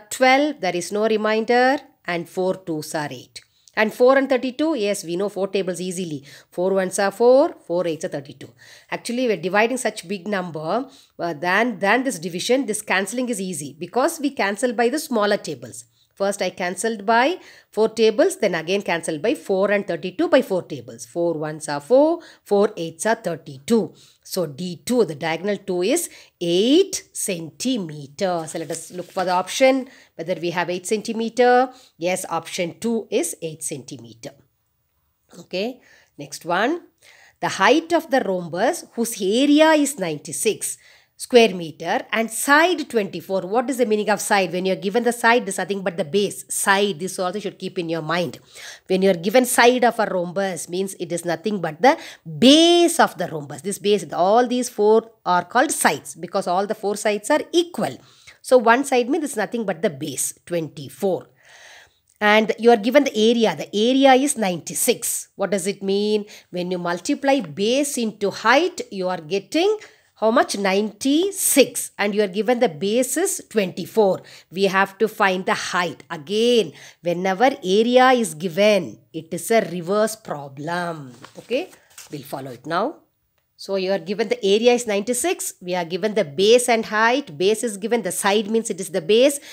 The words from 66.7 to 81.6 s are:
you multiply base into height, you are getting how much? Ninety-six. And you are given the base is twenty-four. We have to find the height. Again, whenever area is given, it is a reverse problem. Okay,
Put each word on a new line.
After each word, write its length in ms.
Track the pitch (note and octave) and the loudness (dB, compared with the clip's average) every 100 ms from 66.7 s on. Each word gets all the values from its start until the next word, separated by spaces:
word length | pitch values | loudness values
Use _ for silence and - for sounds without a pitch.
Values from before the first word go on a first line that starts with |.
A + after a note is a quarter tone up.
you 80 | F3+ | -4
multiply 640 | F3 F3 - C#4+ C#4 C#4 | -2 -4 -4 -2 2 0
base 580 | F3 C#3+ G#3 C4 D4 - | 0 -2 0 0 0 -2
into 320 | A3 G#3+ G3 | -6 -4 -6
height, 500 | - A3 C4+ F4+ - - | -2 2 4 2 -4 -10
you 180 | G3 F3+ | -6 -4
are 120 | F#3 | -6
getting 560 | D3+ G3 G3 D4+ F#4+ G#4+ - _ _ | -6 -6 -4 0 0 -2 -6 _ _
how 160 | _ A3 | _ 2
much? 260 | B3 F4 G3+ | 2 2 0
Ninety-six. 1300 | G3 F#3+ G#3+ - C4+ D4+ G4 G4 - C#4+ A#3+ - - - | 0 2 0 -4 0 2 0 -2 2 4 4 0 -10 -4
And 160 | G#3 | -2
you 80 | G#3 | 0
are 60 | G#3 | -2
given 320 | F#3 G#3 A#3+ | -2 0 2
the 80 | A#3 | 0
base 480 | D3 G3 A3+ B3+ D4+ | 0 -2 0 0 -2
is 280 | F#4+ - - | -2 -4 -4
twenty-four. 720 | A3 F#3 - E3 A3 G3+ F#3 - - _ | -2 -2 -4 -4 2 2 2 -6 -20 _
We 140 | E3+ | -2
have 320 | G3 F#3+ G3 - | 0 2 0 0
to 100 | G#3+ | -4
find 360 | - G3 F#3+ | 0 0 0
the 100 | F#3 | -2
height. 500 | G#3 - F3+ F3 - - | -4 -2 -4 -4 -6 -12
Again, 640 | E3+ C#3+ G#3 A#3+ A#3+ E3 - - - | -14 -6 0 2 2 0 -6 -20 -8
whenever 480 | E3 F3 F#3+ F#3+ C4 C#4 | -4 -2 -2 2 2 2
area 480 | F3+ G3+ A#3 B3 B3+ | 0 2 4 6 6
is 220 | B3+ G#3 | 4 0
given, 640 | D#3 F3+ D#3+ G#3+ G#3 C3 G2+ _ | -4 -6 2 4 4 0 -10 _
it 220 | D#3+ D#3+ | -14 -10
is 160 | E3+ - | -10 0
a 100 | A3+ | 0
reverse 540 | F3 F3 E3 G#3 A3 A3 | 0 -4 -2 0 0 -4
problem. 960 | - D3+ C#3 C3+ D3 F3 F3 D#3+ C3 A#2 - - | -10 -10 -10 -12 -6 -6 -6 -8 -12 -18 -20 -20
Okay, 300 | - B3 | -6 -6